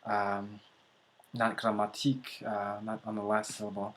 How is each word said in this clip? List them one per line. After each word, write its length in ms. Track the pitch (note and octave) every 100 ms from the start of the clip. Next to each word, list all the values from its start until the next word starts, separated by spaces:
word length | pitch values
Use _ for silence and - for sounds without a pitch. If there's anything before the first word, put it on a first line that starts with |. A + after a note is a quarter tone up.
um, 540 | - G#2 G2+ G2+ G2+ G#2 - _ _ _ _ _ -
not 240 | A#2 A2+ A2
grammatik, 880 | A2+ G#2 G#2 - C#3+ C3 - -
uh, 340 | A2+ G#2+ G2+ G#2
not 180 | A2 A2
on 100 | -
the 80 | G#2+
last 300 | G#2 G#2+ G#2+
syllable. 420 | - G#2+ G2+ G2+